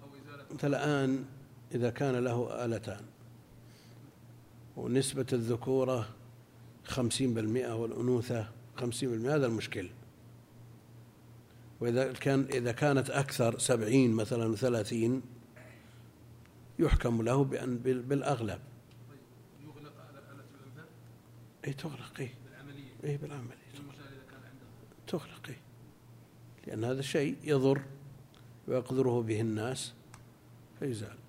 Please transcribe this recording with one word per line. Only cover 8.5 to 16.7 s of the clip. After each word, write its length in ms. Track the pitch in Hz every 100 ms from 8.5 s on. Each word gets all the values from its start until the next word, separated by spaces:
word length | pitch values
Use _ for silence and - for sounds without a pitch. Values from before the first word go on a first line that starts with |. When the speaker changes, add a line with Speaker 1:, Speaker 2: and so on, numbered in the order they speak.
| - - -
Speaker 2:
خمسين 340 | 123 117 135
بالمئة، 260 | 113 120 151
هذا 100 | 131
المشكل. 440 | 110 - 110 90 - - - - - - - - - - - - - - - - - - -
وإذا 320 | 117 120 131
كان، 280 | 127 143 135 135
إذا 200 | 131 120
كانت 380 | 117 147 139 127
أكثر 480 | 135 139 - 117 117
سبعين 540 | - 123 110 131 127
مثلًا 340 | 113 107 120 113
وثلاثين، 760 | 107 127 117 101 117 113 131 - - - - - - - - - - - - - - -